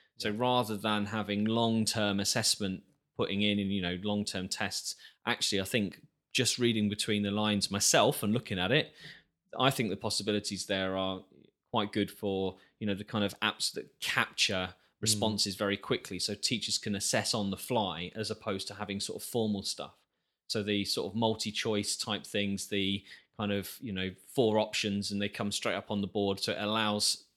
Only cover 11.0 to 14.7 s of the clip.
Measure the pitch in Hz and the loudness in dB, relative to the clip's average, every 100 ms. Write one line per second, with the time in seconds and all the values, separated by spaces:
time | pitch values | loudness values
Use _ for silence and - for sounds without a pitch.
11 | 95 92 - 71 - _ _ 113 104 110 | -2 -4 -10 -20 -20 _ _ -2 0 0
12 | 101 - 104 95 95 - - _ 107 98 | 0 -2 -2 0 -2 -4 -16 _ -4 -4
13 | 104 110 101 - 107 - - - - _ | -4 0 0 0 -2 0 -4 -6 -10 _
14 | - - 113 - - 92 90 | -2 0 0 0 0 2 -2